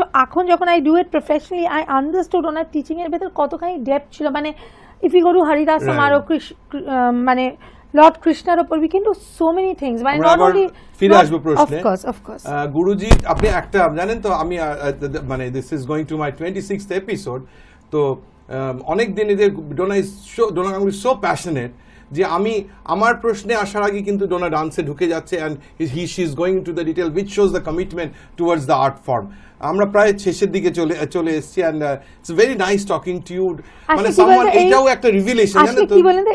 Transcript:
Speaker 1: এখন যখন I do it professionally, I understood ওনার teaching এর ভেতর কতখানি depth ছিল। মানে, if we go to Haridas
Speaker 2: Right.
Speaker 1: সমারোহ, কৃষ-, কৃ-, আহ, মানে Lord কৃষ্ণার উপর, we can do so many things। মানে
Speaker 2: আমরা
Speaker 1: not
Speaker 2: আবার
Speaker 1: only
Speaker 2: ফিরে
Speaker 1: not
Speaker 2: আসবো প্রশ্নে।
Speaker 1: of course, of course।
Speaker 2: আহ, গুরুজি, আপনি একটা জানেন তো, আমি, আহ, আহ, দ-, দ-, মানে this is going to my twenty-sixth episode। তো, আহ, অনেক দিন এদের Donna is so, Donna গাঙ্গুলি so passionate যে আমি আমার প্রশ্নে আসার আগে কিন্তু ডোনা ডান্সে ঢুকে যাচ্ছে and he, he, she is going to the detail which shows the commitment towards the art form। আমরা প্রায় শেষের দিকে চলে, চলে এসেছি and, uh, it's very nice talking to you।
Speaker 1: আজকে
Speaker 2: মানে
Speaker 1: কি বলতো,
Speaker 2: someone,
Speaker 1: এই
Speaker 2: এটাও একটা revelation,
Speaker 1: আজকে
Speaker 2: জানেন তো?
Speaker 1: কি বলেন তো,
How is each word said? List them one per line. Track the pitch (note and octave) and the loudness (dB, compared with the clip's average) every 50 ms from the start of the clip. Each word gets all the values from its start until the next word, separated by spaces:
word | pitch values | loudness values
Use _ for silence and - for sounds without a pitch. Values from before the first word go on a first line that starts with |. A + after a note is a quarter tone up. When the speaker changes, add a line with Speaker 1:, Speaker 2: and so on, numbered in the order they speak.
| F4+ - - | 0 0 0
Speaker 1:
এখন | C4 C4 B3+ - - C4+ | 0 0 0 0 -2 2
যখন | F4+ F4 E4+ F#4 F4 | 2 2 2 2 2
I | F4 E4+ | 2 2
do | C4+ D4 D#4 | 2 2 2
it | F4 F4+ | 2 2
professionally, | F4 - D4+ D#4 - D4+ D4+ D4+ - F#4 F4+ E4+ E4+ | 0 -2 -4 -2 -2 -2 -4 -4 -6 -6 -4 -4 -2
I | D4 D4+ D#4 - C4+ C4+ | -2 -4 -2 -2 -2 -2
understood | C4+ D4 E4 F#4 F4 - - F4+ D4+ E4 | 0 0 -2 -4 -2 0 -2 -2 -2 -2
ওনার | D4+ D#4+ E4 D#4+ | -4 -4 -6 -6
teaching | - D#4 C4+ - D#4+ E4 | -6 -6 -6 -6 -8 -8
এর | F4 E4 | -6 -6
ভেতর | D4+ E4+ F#4+ F#4 F#4 | -6 -6 -6 -6 -4
কতখানি | - D4 C#4 E4 E4 E4+ F4 F#4 D#4+ | -4 -4 -4 -4 -6 -8 -8 -6 -6
depth | A#3+ A#3+ C#4 D4 C#4+ - - - | -4 -2 -2 -2 -4 -8 -10 -6
ছিল। | D4 D4 | -6 -4
মানে, | C4+ D4 D4 D4+ D4+ - - - - - - - - - - | -4 -4 -6 -6 -8 -10 -16 -20 -20 -20 -20 -20 -8 -4 -2
if | E4 | 2
we | C4+ F4+ | 4 4
go | E4 F4 F4 | 6 6 4
to | F#4 E4+ | 4 4
Haridas | D4 D#4 D4 D#4 D4 D#4 D#4 | 4 2 2 2 2 0 0
Speaker 2:
Right. | - C4+ - | 0 0 0
Speaker 1:
সমারোহ, | D4+ C#4+ C#4+ C#4+ C#4+ | 2 2 4 2 2
কৃষ-, | C#4+ - D#4+ D4 - - - - - - | 2 0 -4 -4 -4 -8 -16 -20 -18 -12
কৃ-, | - C#4+ - C#4+ | -12 -10 -8 -4
আহ, | C4+ B3+ B3 B3 | -2 0 2 2
মানে | A#3+ A#3+ B3 C4 B3+ B3+ B3+ B3+ C4 - - - - - - - - | 0 2 2 2 2 2 0 -2 -4 -8 -16 -20 -20 -20 -16 0 6
Lord | D4+ D4+ E4 D#4+ - - | 8 8 8 6 4 0
কৃষ্ণার | E4+ D#4 - - F4+ F4 E4+ | 0 0 0 0 0 0 2
উপর, | E4+ - E4 D#4+ | 2 0 0 -2
we | D4+ D#4+ | -2 0
can | E4+ F#4+ | 0 0
do | G#4 A4 G4 | 0 0 -2
so | - - - - - E4 D#4+ E4 | -2 -6 -14 -4 0 0 2 2
many | F#4 F#4+ F#4+ F4+ - | 2 0 -2 -4 -4
things। | C#4 C4+ A#3 A3+ A#3 | -6 -6 -4 -2 -2
মানে | C4+ C#4+ D4+ | -2 0 2
Speaker 2:
আমরা | D#4+ E4 | 4 4
Speaker 1:
not | E4+ E4+ | 6 6
Speaker 2:
আবার | F#4 G4 F#4 | 4 4 4
Speaker 1:
only | G4 F#4+ F4+ - - - - - - | 2 0 0 -4 -10 -20 -20 -4 0
Speaker 2:
ফিরে | - G3 G3+ | 4 6 8
Speaker 1:
not | - F3+ | 6 6
Speaker 2:
আসবো | D3+ E3 E3 | 4 0 -2
প্রশ্নে। | C#3 D#3+ D3+ - D4+ - C#3+ D#3+ | 0 0 2 2 2 2 0 -2
Speaker 1:
of | F3 A#3 | 0 -2
course, | F#3 F#3 - | -2 -2 -4
of | - A#3 - - - | -8 -10 -10 -14 -18
course। | - - - C#3+ | -18 -14 -10 -8
Speaker 2:
আহ, | C#3+ D3 C#3+ | -6 -6 -6
গুরুজি, | D3 C3+ D3+ F3 F#3+ G3+ G3 F#3 A3+ A3 - - | -4 -2 0 0 0 0 -2 4 4 4 4 4
আপনি | - D#3+ D#3+ F3 A3 | 0 -2 0 0 0
একটা | F#3+ F3 - - - G3 F3+ D#3+ D3+ D#3+ | 0 -2 -4 -2 0 2 2 2 0 -2
জানেন | F3+ G3+ A3+ A#3 | -4 -4 -4 -4
তো, | G3+ G#3 | -4 -2
আমি, | F#3 D#3 D#3+ E3+ F3+ F3 | -2 -2 -2 -4 -4 -4
আহ, | D#3+ D3+ | -4 -6
আহ, | D3 C#3 C#3+ C#3+ | -6 -4 -6 -6
দ-, | C#3 C#3 C#3+ | -6 -6 -8
দ-, | C#3+ C3+ D3+ C#3+ | -8 -8 -8 -8
মানে | B2+ C3 B2+ B2+ B2+ | -8 -8 -6 -6 -6
this | B2+ C3+ C3 - E3 D3 | -8 -8 -8 -6 -8 -8
is | B2+ A#2+ | -6 -6
going | D3+ D3+ D#3 D3+ | -6 -6 -6 -6
to | D#3 D#3 | -6 -6
my | D3+ C#3+ | -6 -6
twenty-sixth | C#3 - E3 F3 F#3+ G3 - - G3+ G3 - - | -6 -8 -8 -8 -8 -8 -8 -8 -8 -8 -8 -8
episode। | F3 F#3+ F#3+ - G#3 C3 G2+ B2+ B2 C3 C3+ - - - - - - _ _ _ | -8 -8 -6 -6 -8 -8 -8 -10 -10 -10 -12 -16 -20 -20 -20 -20 -20 _ _ _
তো, | - D3+ D3 C#3 C3 B2+ - - _ _ _ - | -4 -2 -2 -2 -2 -6 -10 -18 _ _ _ -12
আহ, | - C3+ C3+ C3+ B2+ B2+ C3 | -10 -8 -6 -6 -8 -8 -8
অনেক | - D#3+ G3 A#3 G#3+ F3+ | -4 -2 -2 -2 -2 -2
দিন | G3+ G#3+ G#3 | -4 -2 -2
এদের | G3+ G3 G#3 G3 - D3+ D#3 D3 C#3+ | 0 2 2 0 0 -2 -8 -8 -6
Donna | C3+ F3+ G3 G3+ | -4 -4 -2 -2
is | G3+ - G3 - - - - - - | -2 -4 -4 -10 -16 -20 -12 -8 -6
so, | A#3 G#3+ F3 | -6 -4 -4
Donna | E3+ F#3 G3 | -4 -4 -4
গাঙ্গুলি | G3 G3 G3+ G3 - - - | -2 -2 -2 -2 -4 -2 -2
so | B3 C4 | -2 -2
passionate | B3+ - F3 E3 D3 - F3+ D#3+ C3+ A#2+ B2 B2 - - - - - - _ | 0 -2 -2 -4 -4 -4 -6 -6 -6 -6 -8 -12 -16 -20 -20 -20 -20 -20 _
যে | C#3 D3+ F#3+ | -4 -2 -2
আমি | E3+ E3 F3+ G3+ A3+ A3+ G#3 F#3+ - - - - | 0 0 -2 -2 -2 -2 -4 -6 -10 -16 -16 -6
আমার | - E3 F#3+ G#3+ A#3 A#3+ | -4 -2 0 2 2 0
প্রশ্নে | A#3 - A#3 G#3+ G3+ G3+ G3 A#3 | 0 -2 -4 -4 -4 -4 -4 -2
আসার | G#3+ G3+ G3+ - G#3 G#3 | -2 -2 -4 -2 -2 -2
আগে | G#3 G3+ G#3 | -2 -2 -4
কিন্তু | G3+ G3+ G3+ G3+ G3 F#3 | -4 -4 -4 -2 -2 -2
ডোনা | F3+ F3 F3+ E3+ | -2 -4 -2 -2
ডান্সে | D#3 D3+ D#3 D#3+ - - E3 | -2 -2 -4 -4 -4 -6 -6
ঢুকে | C#3+ D3 C#3+ F3+ E3+ | -6 -4 -2 -2 -2
যাচ্ছে | E3 D#3+ D#3+ - - E3+ D#3 D#3 | -2 -4 -6 -6 -6 -6 -4 -6
and | |
he, | D#3 C#3+ - - - - D#3+ D3 | -8 -8 -12 -18 -8 -6 -6 -6
he, | B2 E3 F3 | -4 -6 -6
she | D#3+ - - F3+ | -6 -4 -4 -4
is | E3 C#3 C#3 E3+ | -4 -2 -2 -2
going | F#3 F#3+ F#3+ F#3+ | -2 -2 -2 -4
to | F3 E3+ | -4 -6
the | D#3+ E3+ | -4 -4
detail | D#3 D#3+ E3+ F3+ E3 D3 | -4 -2 -2 -4 -2 -4
which | F3+ G3+ G3+ | -4 -6 -4
shows | - G3+ G3+ F#3+ | 0 0 0 2
the | E3 F3+ - | 0 -2 -4
commitment | D#3+ D3+ E3 F#3 - D#3 F3 E3+ C#3+ - - - - - - | -4 -6 -6 -6 -6 -6 -8 -8 -10 -10 -16 -20 -20 -6 -2
towards | E3+ E3+ F3 D#3+ | 0 0 0 0
the | C#3 B2+ D#3 | 0 0 0
art | C3+ C3 C3+ C3 - - - | 2 2 0 -2 -4 -4 -4
form। | C3 A#2 G3 G3 - - - - - - | -4 -4 -4 -6 -14 -20 -20 -20 -16 -10
আমরা | - D3 E3 G3 G#3 | -6 -4 0 0 0
প্রায় | G3+ G3+ G#3 G#3 G#3+ G3+ G3+ | 2 4 4 4 4 2 0
শেষের | - F#3+ E3 - G#3 F#3+ | -2 -4 -2 -2 -2 -2
দিকে | D#3+ F#3+ E3 F3 | -2 -2 -2 -2
চলে, | D3+ E3 E3 D#3 F3 D#3+ G#3+ - | -2 0 -2 -2 -2 -4 -6 -4
চলে | - F#3 E3 E3 | -4 -4 -2 -2
এসেছি | D#3 D#3 D3 - - - | -2 -4 -6 -6 -4 -2
and, | F3+ D#3+ D#3 D#3 | -2 -2 -2 -2
uh, | D3 D3 C#3 C3+ - - - - - | -4 -4 -4 -6 -8 -16 -20 -20 -14
it's | - E3+ D#3+ | -4 2 2
very | A3 B3+ C4 G#3 | 2 2 2 -2
nice | F#3 F#3 G3+ G3 G3+ G3 | 0 0 0 -2 -2 -2
talking | F3 D#3 - F3+ F3+ F3+ - - | -4 -4 -4 -6 -8 -8 -10 -8
to | F3 | -6
you। | F3+ F#3+ | -4 -4
Speaker 1:
আজকে | F#3 E3+ D3+ - - - - - - D#4 | -4 -4 -6 -12 -18 -20 -10 -2 0 0
Speaker 2:
মানে | D#4 - A4+ | 2 2 2
Speaker 1:
কি | - F4+ | 4 6
বলতো, | |
Speaker 2:
someone, | F#4 F#4 F#4 F#4 - G#4 | 6 8 8 6 6 6
Speaker 1:
এই | F4 F4 F4+ F#4 | 4 4 6 6
Speaker 2:
এটাও | F#4+ - C4+ C4+ | 6 6 6 4
একটা | B3+ B3+ - A#3+ | 2 4 2 2
revelation, | G3+ G3 F#3+ A3 B3+ A#3 G#3 G3 G3 - | 2 4 2 2 2 2 2 4 4 4
Speaker 1:
আজকে | G3+ A3+ A#3+ | 4 4 4
Speaker 2:
জানেন | B4+ G#4 - | 2 2 6
তো? | G#4 | 6
Speaker 1:
কি | G4 F4 | 6 6
বলেন | F#4 F#4 F#4 G4 | 6 4 4 2
তো, | A4 | 0